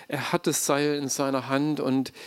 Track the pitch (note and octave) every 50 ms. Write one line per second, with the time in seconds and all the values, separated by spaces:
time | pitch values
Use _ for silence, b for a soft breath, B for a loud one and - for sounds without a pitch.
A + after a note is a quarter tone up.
0 | B B - C#3 B2+ - - E3+ - F3 C#3+ - - - D3 C#3+ D3 D3 D3 C#3+
1 | C#3+ C3 - - C#3+ C3+ C3+ C3+ B2 B2 C3+ C3+ D3 D3+ D3+ D3 C#3+ C3+ C3 C3+
2 | C3 - B B B